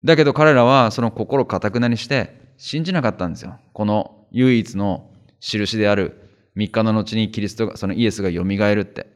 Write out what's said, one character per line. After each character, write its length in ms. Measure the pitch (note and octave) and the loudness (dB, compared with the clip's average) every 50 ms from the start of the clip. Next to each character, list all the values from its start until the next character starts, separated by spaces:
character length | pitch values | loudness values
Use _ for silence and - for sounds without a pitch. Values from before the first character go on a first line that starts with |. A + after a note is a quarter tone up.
| - | 4
だ 100 | D#3 D#3+ | 4 4
け 80 | D3+ D3+ | 6 4
ど、 100 | C#3+ C#3 | 2 4
彼 200 | - D#3 D#3 D3 | 4 4 6 6
ら 100 | B2+ A#2+ | 6 6
は 280 | A#2+ C3+ C3+ A#2+ A2 | 6 6 4 4 2
そ 100 | G#2+ - | 0 -2
の 100 | A#2 A2+ | -4 -4
心 320 | - - A2 - C3+ C#3 A#2+ | -2 -6 -6 -2 0 0 0
を 20 | |
か 140 | - - F#2 | 0 -2 -2
た 100 | - G#2 | -2 -2
く 120 | G2 B2 | -2 0
な 80 | A#2+ A#2+ | 0 0
に 80 | A#2 | 0
し 100 | G#2+ - | -2 -4
て、 480 | - C#3 C3 G2+ - - - - _ _ | -4 -2 -2 -2 -4 -10 -20 -20 _ _
信 300 | _ - - - D#3 D#3+ | _ -14 -8 -6 -6 -4
じ 80 | F3+ F#3+ | -2 -2
な 80 | E3 | 0
か 80 | B2+ A2+ | 0 -2
っ 80 | F2+ | -2
た 100 | - F#2 | -2 -6
ん 60 | F2 D#2 | -6 -6
で 60 | - | -10
す 20 | - | -12
よ。 160 | F#2+ - - _ _ _ | -16 -18 -18 _ _ _
こ 100 | - G#2+ | -4 -2
の 420 | G#2 G#2+ G#2+ - - - _ _ _ | 0 0 -2 -2 -6 -14 _ _ _
唯 260 | - A#2+ B2+ C3 B2 | 0 2 4 4 4
一 200 | A#2 G#2+ - - | 2 0 -2 -6
の 340 | F#2+ G2+ G2+ F2+ - - - - _ _ _ _ _ | -4 -2 -2 -4 -4 -8 -16 -20 _ _ _ _ _
印 360 | - - - G#2 G#2 G2+ A2 | -12 -6 -4 -4 -4 -4 -2
で 120 | A2 G#2+ G2+ | 0 2 2
あ 60 | G#2 | 2
る、 520 | G2+ F#2 - - - - _ _ _ _ _ _ | 2 0 -2 -6 -12 -20 _ _ _ _ _ _
三 160 | F#2+ G#2+ G2 | -6 -6 -2
日 140 | - A2+ A2 | 0 0 0
の 100 | A2+ G#2+ | 2 2
後 240 | A2 G2+ G#2 A2 | 0 -2 -2 -2
に 120 | A2 A2 G2 | -2 -2 -2
キ 120 | A2 A2+ | -2 -6
リ 80 | G#2 G2 | -6 -6
ス 60 | - | -4
ト 120 | - A2+ | -4 -4
が、 80 | G2+ - | -4 -4
そ 120 | - - | -8 -6
の 60 | G2 F2+ | -6 -2
イ 120 | F#2+ A#2 | 0 0
エ 60 | A2 | 0
ス 100 | F#2 G2 | 0 -2
が 80 | G2 F#2 | -4 -4
よ 160 | E2+ E2+ F2 | -2 -2 -2
み 100 | F#2+ G2 | -2 -2
が 140 | G2 G#2 G#2 | 0 2 2
え 60 | G#2 | 2
る 60 | G#2 | 0
っ 40 | G2 | -2
て。 220 | - - - - _ _ | -6 -10 -16 -16 _ _